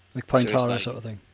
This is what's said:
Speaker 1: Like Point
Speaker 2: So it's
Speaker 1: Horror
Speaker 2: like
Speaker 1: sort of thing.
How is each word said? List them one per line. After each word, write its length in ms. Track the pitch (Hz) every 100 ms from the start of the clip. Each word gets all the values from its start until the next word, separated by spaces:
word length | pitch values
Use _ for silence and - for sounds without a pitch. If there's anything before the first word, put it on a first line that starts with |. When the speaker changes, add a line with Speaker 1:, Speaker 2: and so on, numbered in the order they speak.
| _
Speaker 1:
Like 120 | 127 -
Point 220 | 127 117
Speaker 2:
So 60 |
it's 60 | 127
Speaker 1:
Horror 100 | 123
Speaker 2:
like 80 | 120
Speaker 1:
sort 140 | 120 120
of 60 |
thing. 180 | 113 104 _